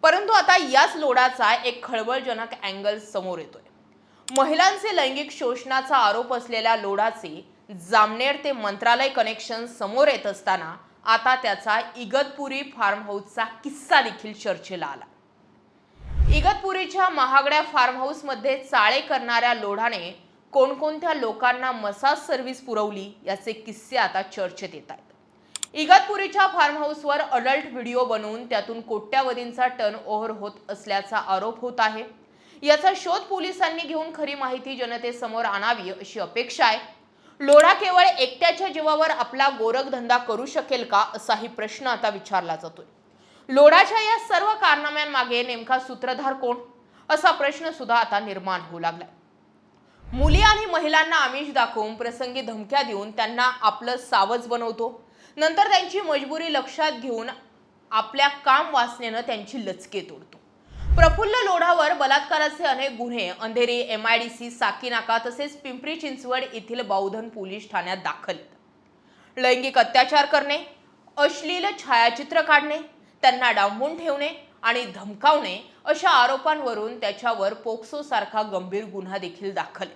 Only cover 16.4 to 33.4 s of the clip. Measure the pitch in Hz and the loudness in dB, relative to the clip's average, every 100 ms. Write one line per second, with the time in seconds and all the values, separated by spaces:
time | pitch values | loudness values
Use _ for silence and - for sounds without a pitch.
16.4 | 349 403 392 370 359 370 370 311 254 269 | 4 2 -2 -2 -2 2 2 4 4 4
17.4 | 277 302 302 294 247 254 262 302 294 254 | 4 2 2 2 2 2 -6 -6 -8 -4
18.4 | 240 269 269 262 214 262 294 269 240 233 | -2 -2 0 4 4 2 0 -4 0 2
19.4 | 240 233 208 202 226 220 170 190 _ _ | 2 0 -2 -2 -2 -4 -10 -14 _ _
20.4 | _ 277 262 277 302 311 339 311 233 214 | _ 2 2 2 -4 -4 -2 -2 -2 0
21.4 | 247 254 254 240 208 202 269 302 - 269 | 0 2 -2 -4 -6 -2 0 0 -2 -4
22.4 | 254 254 - 214 214 202 196 208 - 190 | -4 -10 -6 -2 -2 -4 -12 -12 -8 -8
23.4 | - 220 - 214 - 262 196 185 190 - | -6 -10 -12 -18 -6 0 0 -2 -6 -8
24.4 | 185 - 185 160 - 143 _ _ _ _ | -8 -8 -14 -14 -18 -20 _ _ _ _
25.4 | _ - - - 311 381 403 403 392 392 | _ -12 -10 -6 6 6 6 -4 -4 2
26.4 | 381 349 294 302 302 302 294 285 262 254 | 2 4 2 2 -4 -6 -2 -2 0 0
27.4 | 240 277 302 247 233 240 254 220 214 226 | 0 -2 -4 -10 -4 -2 0 -2 -4 -10
28.4 | 240 220 202 226 226 214 214 269 262 240 | -4 -4 -4 -10 -6 -8 -2 -2 0 -4
29.4 | 240 240 254 247 214 214 202 214 220 214 | -8 -2 -2 0 -4 -4 -6 -4 -4 -8
30.4 | 202 - - 202 - 196 196 214 - 190 | -10 -12 -14 -14 -4 -4 -2 -4 -2 -2
31.4 | 214 226 247 240 220 220 240 - _ _ | -2 -6 -10 0 0 0 -12 -18 _ _
32.4 | _ - 285 302 359 381 359 370 403 381 | _ -8 2 4 4 0 -2 -4 -4 -6